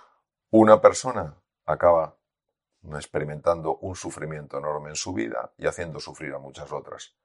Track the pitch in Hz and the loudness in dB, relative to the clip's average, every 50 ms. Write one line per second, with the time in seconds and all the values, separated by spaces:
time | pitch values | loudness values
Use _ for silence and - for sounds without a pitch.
0 | - _ _ _ _ _ _ _ _ _ 110 110 110 107 107 - - 104 - - | -20 _ _ _ _ _ _ _ _ _ 6 8 8 10 10 10 8 6 6 4
1 | - 131 120 101 82 73 - _ _ _ _ _ _ 78 78 - 90 87 85 82 | -4 -6 -6 -6 -8 -10 -12 _ _ _ _ _ _ -4 0 4 4 4 6 4
2 | 78 - - _ _ _ _ _ _ _ _ _ _ _ _ _ 85 80 76 73 | 2 -2 -8 _ _ _ _ _ _ _ _ _ _ _ _ _ -16 -12 -12 -12
3 | - - - 78 76 73 76 71 - 85 85 85 78 80 76 - - 95 90 - | -10 -8 -8 -6 -6 -8 -8 -4 -2 -2 -2 0 -2 -6 -6 -6 -8 -12 -10 -10
4 | - 73 - 73 76 78 78 76 73 69 - 71 73 76 73 76 73 76 76 - | -12 -12 -12 -10 -10 -10 -10 -12 -12 -12 -12 -10 -8 -8 -8 -8 -10 -10 -10 -10
5 | - - - 110 113 - 58 58 - - _ - - 78 - 90 85 82 73 73 | -8 -8 -6 -6 -6 -6 -8 -10 -10 -12 _ -8 -6 -6 -6 -6 -10 -10 -12 -14
6 | - 80 73 - 76 69 69 69 69 67 65 - 71 71 73 71 - - 67 - | -14 -16 -16 -14 -12 -12 -12 -12 -14 -16 -18 -18 -14 -12 -12 -12 -12 -14 -18 -18
7 | - - _ _ | -20 -20 _ _